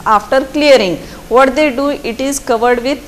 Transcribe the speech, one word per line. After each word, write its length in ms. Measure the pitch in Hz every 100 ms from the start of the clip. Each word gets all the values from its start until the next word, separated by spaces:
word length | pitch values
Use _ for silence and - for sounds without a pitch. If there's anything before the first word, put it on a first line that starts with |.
| -
after 380 | 208 - 269 269
clearing. 520 | 294 294 254 190 165 - - -
What 260 | 233 269 262
they 180 | 302 240
do, 140 | 285
it 300 | 294 233 220
is 200 | 269 277
covered 440 | - 226 240 247
with 160 | 240 277